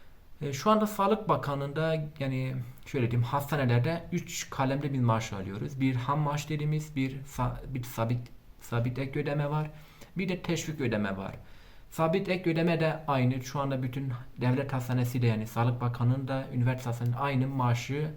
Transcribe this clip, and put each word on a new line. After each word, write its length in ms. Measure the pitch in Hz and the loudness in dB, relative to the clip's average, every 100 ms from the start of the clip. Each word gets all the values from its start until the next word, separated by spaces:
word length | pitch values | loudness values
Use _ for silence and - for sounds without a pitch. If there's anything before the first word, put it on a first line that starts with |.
| - - - - | -20 -20 -18 -8
E, 120 | 147 | -6
şu 180 | 127 214 | 0 4
anda 160 | 214 214 | 4 4
Sağlık 420 | - 196 214 - | 2 4 4 2
Bakanlığı'nda, 800 | 139 147 143 139 143 160 160 151 - | 0 2 -2 -2 0 0 0 -2 -4
yani 360 | 139 131 131 131 123 - - | -2 -2 -2 -4 -8 -12 -6
şöyle 240 | 139 117 | 0 2
diyeyim, 160 | 120 120 | 2 2
hastanelerde 800 | 143 139 151 127 120 151 170 - | 0 0 2 4 4 4 0 -2
üç 380 | 175 - - - | -4 -4 -8 -8
kalemde 420 | - 135 139 147 | 0 0 2 0
bir 80 | 135 | 2
maaş 320 | 120 113 110 | 4 4 0
alıyoruz. 480 | 98 95 101 147 135 | -6 -6 -6 -6 0
Bir 140 | 131 | 2
ham 240 | 123 139 147 | 2 0 2
maaş 300 | 147 147 - | 2 0 -2
dediğimiz 480 | 151 147 151 - 135 | -2 0 0 -2 -2
bir 200 | 131 135 | -2 -2
sa-, 520 | - - 123 120 - | -8 -2 -2 -2 -6
bir 80 | 127 | -6
sabit, 360 | 123 - 113 120 - - - - | -6 -2 0 0 -2 -14 -20 -18
sabit 380 | - 120 123 123 | -4 0 0 -2
ek 220 | 139 147 | -2 -2
ödeme 300 | 147 147 143 | 0 0 2
var. 200 | 151 151 - - - - - | 0 -2 -6 -20 -20 -10 -4
Bir 100 | 185 | -2
de 140 | 180 | -2
teşvik 380 | - 160 - 151 | 0 -2 -2 -2
ödeme 360 | 123 107 101 95 | 0 2 0 -2
var. 180 | 95 - - - - - - | -6 -8 -14 -18 -18 -20 -12
Sabit 380 | - 160 190 185 | 0 2 2 2
ek 220 | 185 170 | 0 2
ödeme 300 | 160 170 165 | 2 4 4
de 240 | 160 151 - | 2 0 0
aynı. 340 | 135 123 131 | 4 4 2
Şu 180 | 123 147 | -2 -2
anda 220 | 139 135 | -2 -2
bütün 300 | 127 139 135 120 - - | -2 -4 -4 -6 -8 -2
devlet 320 | 127 131 135 | 2 2 0
hastanesi 500 | 131 123 131 120 127 | -2 0 0 0 2
de, 40 | 120 | 2
yani 200 | 107 110 | 2 0
Sağlık 340 | 113 117 120 | 2 2 2
Bakanlığı'nda, 680 | 120 120 120 135 131 135 135 | -2 2 2 2 0 -2 -2
üniversite 300 | 127 120 123 | 0 2 0
hastanesinde 340 | 120 117 120 120 | -2 -2 -2 0
aynı 280 | 143 131 135 | 0 2 2
maaşı, 640 | 135 123 117 - 143 156 | 2 2 2 0 -2 -2